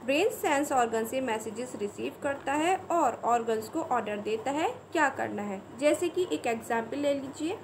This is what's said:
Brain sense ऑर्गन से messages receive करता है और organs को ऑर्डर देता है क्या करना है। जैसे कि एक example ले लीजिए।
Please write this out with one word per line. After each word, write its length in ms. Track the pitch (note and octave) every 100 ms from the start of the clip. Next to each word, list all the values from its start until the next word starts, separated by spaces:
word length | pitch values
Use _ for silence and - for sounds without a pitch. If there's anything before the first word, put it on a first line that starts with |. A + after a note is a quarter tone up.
| A#3
Brain 240 | C#4+ G#4+
sense 420 | A#4 F#4+ C#4+ D4
ऑर्गन 340 | C4+ A#3 A3+ A3+
से 160 | C4
messages 520 | B3+ A3 A3 G#3 B3 G#3+
receive 380 | G3+ - C4+ -
करता 300 | D4 C#4 -
है 220 | D4 E4 F#4+
और 440 | - E4+ C4+ A3 A3+
organs 440 | A#3+ A3+ A3 A3
को 120 | D#4+
ऑर्डर 360 | - A#3+ G#3 G#3
देता 340 | G#3 A3 C4
है 180 | C#4+ F#4 B4+ -
क्या 180 | E4 C#4+
करना 320 | B3 A3+ G#3
है। 200 | G#3 F#3+ - -
जैसे 300 | D4 - F4
कि 180 | F4+ F4+
एक 160 | D4+ B3
example 500 | A3+ - A#3 A3+ C4+
ले 160 | C#4+
लीजिए। 440 | C#4 C4+ - D#4 A4